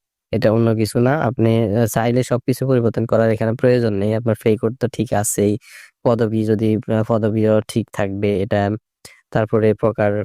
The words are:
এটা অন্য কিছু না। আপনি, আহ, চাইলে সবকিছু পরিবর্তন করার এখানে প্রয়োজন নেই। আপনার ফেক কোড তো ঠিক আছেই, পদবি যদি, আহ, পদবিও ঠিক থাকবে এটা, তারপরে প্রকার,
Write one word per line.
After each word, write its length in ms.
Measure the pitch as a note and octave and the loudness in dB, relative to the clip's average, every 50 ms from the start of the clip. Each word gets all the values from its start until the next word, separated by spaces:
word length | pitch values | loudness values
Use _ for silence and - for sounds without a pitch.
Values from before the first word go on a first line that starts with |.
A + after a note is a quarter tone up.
| _ _ _ _ _ - | _ _ _ _ _ -6
এটা 200 | - G2+ - A2 | -4 0 2 2
অন্য 240 | G#2+ A#2 A2+ A2+ A2 | 2 4 2 2 2
কিছু 240 | A2 A2 G#2 - B2 | 0 -2 -2 0 0
না। 140 | A#2+ B2+ D3 D#3+ | 2 2 2 0
আপনি, 300 | C3+ A2+ - - A2+ A2+ A2+ A2+ A#2 | 0 -2 0 0 2 2 2 2 0
আহ, 220 | F#2+ G2+ A#2+ A#2 | 0 0 0 0
চাইলে 380 | G#2+ - A2+ A2 A#2+ A#2+ B2+ B2 | 0 0 -2 0 0 0 0 0
সবকিছু 440 | - B2 A#2+ - - B2 - C3 | 0 -2 -4 -2 -4 -4 -2 0
পরিবর্তন 380 | C3+ C3 A#2+ A#2 G#2+ - - A2+ | 0 0 2 2 0 0 -2 -2
করার 240 | - A2 A2 A2+ A2+ | 0 2 2 4 2
এখানে 240 | A2 - A2+ A2+ A2 | 2 0 0 -2 -2
প্রয়োজন 400 | - - B2 B2 B2 A#2 G#2+ G#2 | 2 2 2 2 4 2 0 0
নেই। 220 | G2 G2+ G#2+ A2 | 0 0 0 -2
আপনার 200 | A2 A#2 A2+ G#2+ | -2 0 -2 -2
ফেক 240 | - - A2+ G#2+ - | 0 2 0 0 2
কোড 160 | - A2 B2+ - | 0 -4 -4 -4
তো 80 | A#2+ | -6
ঠিক 260 | A#2 - - G#2+ - - | -6 -4 -4 -4 -2 -2
আছেই, 440 | G#2 G#2 - - - G#2 G#2 G#2 - _ - - - - - _ _ - | -2 -2 -2 -2 0 0 0 0 -2 _ -16 -20 -20 -20 -20 _ _ 0
পদবি 420 | C3 A#2 A2 A#2 G#2 A2 A2 G#2+ | 0 0 2 0 -2 0 -2 0
যদি, 240 | A2 A2 G#2 A2 G#2+ G#2+ | 0 0 0 2 0 0
আহ, 280 | G#2+ - - A2+ A2 G#2+ | -2 -2 -2 -2 -2 0
পদবিও 540 | - A#2 G#2+ A2 G#2+ G#2+ A2 G#2+ G#2+ A2 G#2+ - | 0 0 0 0 0 0 0 2 2 2 2 0
ঠিক 180 | - - A#2 - _ - | -2 -4 -4 -4 _ -4
থাকবে 480 | - G#2 G2 G2 G2+ G#2 G2+ G2+ F#2 | -4 -4 -4 -4 -2 -2 -2 0 -2
এটা, 200 | G2 A#2 G#2+ G2+ G2+ G2+ G#2+ A2+ _ _ _ _ _ - - _ _ _ | -2 -2 0 0 0 -2 -4 -6 _ _ _ _ _ -20 -20 _ _ _
তারপরে 420 | - A#2 A2 - A#2 A2 G#2+ G#2+ G2+ | -4 -4 -2 0 0 2 2 2 0
প্রকার, 500 | - - A2 G#2 - G#2 G#2 G2+ G#2+ A2 | 2 0 -2 0 0 0 0 0 -2 -4